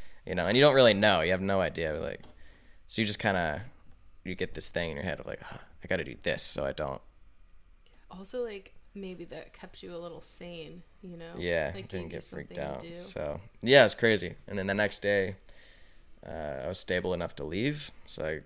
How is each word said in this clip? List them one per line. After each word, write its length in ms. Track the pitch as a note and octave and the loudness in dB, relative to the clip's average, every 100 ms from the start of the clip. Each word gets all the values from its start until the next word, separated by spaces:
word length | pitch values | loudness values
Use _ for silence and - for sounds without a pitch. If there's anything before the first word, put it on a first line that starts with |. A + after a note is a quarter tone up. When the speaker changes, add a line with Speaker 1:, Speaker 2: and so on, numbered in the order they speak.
| - - - | -6 -10 -4
Speaker 1:
you 80 | |
know, 120 | F2+ F2 | 0 4
and 100 | A#2+ | 8
you 60 | |
don't 120 | D3 | 8
really 200 | C3+ B2 | 10 8
know. 260 | G2 G#2+ F2+ | 8 6 6
You 100 | E2 | 6
have 80 | F#2 | 2
no 180 | G2 G2 | 2 2
idea. 340 | E2+ E2 D#2+ D#2 | 2 0 -2 -2
Like, 220 | D#2+ - - - - - - - - | -4 -6 -12 -18 -18 -20 -20 -20 -6
so 140 | - | 0
you 40 | G#2+ | 0
just 120 | G#2 | 2
kinda, 460 | G#2+ F#2 E2 D2+ A2 - - - - - | 2 4 2 -2 -6 -14 -20 -20 -20 -14
you 100 | F2+ | -8
get 200 | F2+ F#2 | -6 -4
this 140 | - - | -6 -6
thing 220 | E2+ E2+ | -4 -4
in 60 | D2 | -4
your 80 | |
head 160 | F2 - | -4 -6
of, 60 | - | -8
like, 140 | - | -10
"Huh, 160 | - - - - | -12 -14 -16 -12
I 40 | - | -4
gotta 180 | F#2 | -4
do 120 | D2 - | -4 -6
this 200 | - - | -4 -2
so 220 | - - | -2 -2
I 80 | C#2 | -2
don't." 280 | C2+ D2 C2 - - - - - - - - - - - | -2 -4 -6 -12 -20 -20 -20 -20 -20 -20 -20 -20 -20 -18
Speaker 2:
Also, 320 | F3+ G3 B3+ | -14 -8 -6
like, 300 | A#3+ G3+ G3 - - | -6 -8 -14 -20 -16
maybe 300 | G3+ F#3+ F3+ E3+ | -12 -10 -10 -12
that 260 | D#3 - | -14 -14
kept 300 | - F3+ - | -16 -18 -16
you 120 | F#3+ | -12
a 40 | E3+ | -10
little 220 | F3 D#3+ | -10 -12
sane, 600 | - - F3 E3+ D3+ E3+ - - | -14 -12 -12 -12 -14 -16 -18 -18
you 140 | F#3 E3+ | -16 -14
know? 180 | E3+ - | -12 -6
Speaker 1:
Yeah, 320 | F2 E2+ D2 | 0 0 0
Speaker 2:
Like, 140 | F#2+ F#2+ | -4 -8
Speaker 1:
didn't 200 | F#2+ E2+ | -8 -8
Speaker 2:
gave 40 | |
you 40 | B1 | -10
Speaker 1:
get 60 | |
freaked 320 | - C#2+ C#2+ D2 | -10 -12 -10 -8
Speaker 2:
something 120 | C#2+ | -6
to 20 | C#2 | -6
Speaker 1:
out. 40 | |
Speaker 2:
do. 140 | E3+ | -10
Speaker 1:
So, 460 | E3+ F3 - D2+ E2+ - - | -12 -10 -6 -6 -6 -10 -4
yeah, 220 | A2+ C#3 | 6 8
it's 100 | A2 | 8
crazy. 400 | - A#2 G#2+ F2 - - | 6 4 4 0 -10 -8
And 100 | G2 | -4
then 80 | F#2+ | 0
the 80 | |
next 260 | G2 G#2 - | 2 2 0
day, 360 | G2+ G2+ F#2+ F#2+ - - - - - - - - - | 2 2 2 -4 -14 -20 -20 -20 -20 -20 -20 -18 -10
uh, 360 | D#2+ D2+ C2+ | -8 -6 -4
I 20 | C2+ | -4
was 120 | F#2 | -4
stable 360 | - F2+ F#2 | 0 0 0
enough 220 | F2 E2 - | 0 -2 -6
to 80 | |
leave. 480 | D2 F2 B2+ D3 - - - | -4 -2 -2 -2 -8 -14 -10
So 180 | - D#2 | -6 -4
I, 140 | D#2 | -4